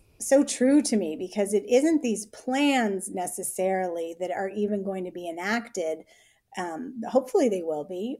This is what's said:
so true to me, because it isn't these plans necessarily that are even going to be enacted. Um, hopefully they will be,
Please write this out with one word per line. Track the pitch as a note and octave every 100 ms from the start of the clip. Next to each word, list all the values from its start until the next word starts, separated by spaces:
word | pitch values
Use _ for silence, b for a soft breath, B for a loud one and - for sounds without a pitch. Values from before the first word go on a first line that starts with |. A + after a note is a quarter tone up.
| _ -
so | - C4+
true | C#4+ - B3+ D4
to | - G#3+
me, | D#3+ D#3
because | F#3 G#3 G3
it | G3+ G3+
isn't | B3 D#4 D4+
these | B3 G3+ -
plans | - B3+ C4+ D4 C4 G#3+ F#3+ -
necessarily | F#3+ F3+ - F3 - F#3 F#3+ F3+ E3+ E3 E3
that | F3+
are | F#3 F#3+
even | G#3 G#3 G#3
going | G3 F#3+ F3+
to |
be | F3 F3
enacted. | E3 F#3+ A#3 A3+ F#3+ D#3+ D#3 - b b b _ F#3+
Um, | F3 D#3+ E3+ B3 -
hopefully | C4 B3+ G4+ B3+
they | F#3
will | E3 D3+ D3
be, | F3+ A#3